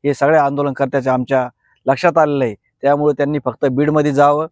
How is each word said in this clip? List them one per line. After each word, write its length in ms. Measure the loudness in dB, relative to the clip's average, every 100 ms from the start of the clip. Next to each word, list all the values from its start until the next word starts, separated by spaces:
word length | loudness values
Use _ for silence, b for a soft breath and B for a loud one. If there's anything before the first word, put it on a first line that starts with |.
हे 100 | -4
सगळ्या 300 | 0 2 2
आंदोलनकर्त्याच्या 680 | 2 -2 -4 -2 -2 -2 -2
आमच्या 360 | -2 0 -2 -2 _ _ _ -4
लक्षात 320 | 0 0 2
आलेलं 260 | 0 0
आहे. 100 | -2
त्यामुळे 600 | -4 _ _ 0 2 0 0
त्यांनी 220 | -2 -2
फक्त 220 | -6 -2 -2
बीडमध्ये 460 | 0 0 2 0
जावं 340 | 2 2 2 -4